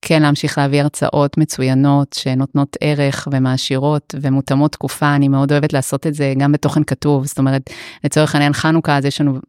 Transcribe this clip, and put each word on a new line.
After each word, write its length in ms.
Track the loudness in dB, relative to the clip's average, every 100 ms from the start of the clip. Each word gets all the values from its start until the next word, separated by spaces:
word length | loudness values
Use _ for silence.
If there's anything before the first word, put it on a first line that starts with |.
| 2
כן 160 | 2
להמשיך 360 | 4 2 -2 -2
להביא 240 | 0 2
הרצאות 560 | 0 -2 -2 0 0 0
מצוינות 760 | -2 0 0 2 4 4 0 -4
שנותנות 580 | -4 -2 -2 -2 -2 -2
ערך 460 | -2 0 0 -2 -2
ומעשירות 840 | 0 0 0 -2 -2 0 -2 -4 -6
ומותאמות 500 | -2 0 0 2 2
תקופה. 440 | 0 -8 -2 0 2
אני 120 | 2
מאוד 240 | 2 2
אוהבת 220 | 2 2
לעשות 340 | -2 -2 -4 -4
את 60 |
זה 200 | -2 -2 2
גם 140 | 2
בתוכן 320 | 2 2 0
כתוב, 420 | 0 -2 0 0 -2
זאת 120 | -2
אומרת, 320 | 0 0 -4 -16 -18 -8
לצורך 320 | -2 0 2 2
העניין 180 | 0
חנוכה, 440 | 0 2 0 2 0
אז 80 | 0
יש 160 | 0
לנו 180 | 0 -2